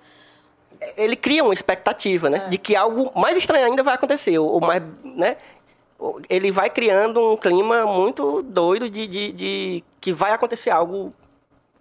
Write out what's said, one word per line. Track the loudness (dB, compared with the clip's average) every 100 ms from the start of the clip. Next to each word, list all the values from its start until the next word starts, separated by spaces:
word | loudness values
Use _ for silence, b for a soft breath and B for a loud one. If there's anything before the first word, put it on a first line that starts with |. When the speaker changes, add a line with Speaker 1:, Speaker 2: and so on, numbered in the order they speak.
| b b b b b b _ -16 -12 -2
Speaker 1:
Ele | -2 0
cria | 0 2
uma | 2
expectativa, | 0 -2 -2 -2 -2 -2 0 0
né? | 0 -2
Speaker 2:
É. |
Speaker 1:
De | -4
que | 0 2
algo | 2 0 -2 0
mais | 2 2
estranho | 2 4 4
ainda | 2
vai | 2
acontecer, | 0 0 -2 0 2
ou, | 2 2
ou |
mais, | 2 0 -4 -18
né? | -14 -2 -2 -2 B B B B _ -10 -8 -8 -2
Ele | 0 0
vai | 0 0
criando | 0 2 4 2 2 2
um | 2
clima | 2 2 2 2 2
muito | 0 0 0 -2 -2
doido | -2 0 2 0 -2
de, | -8 -8
de, | -6 -8
de | -8 -8 -6 -6 -8 -10 _
que | -6
vai | -2 0
acontecer | 0 -2 -2 0
algo, | 0 0 -4 -10 -14 _ _ _ _ _ _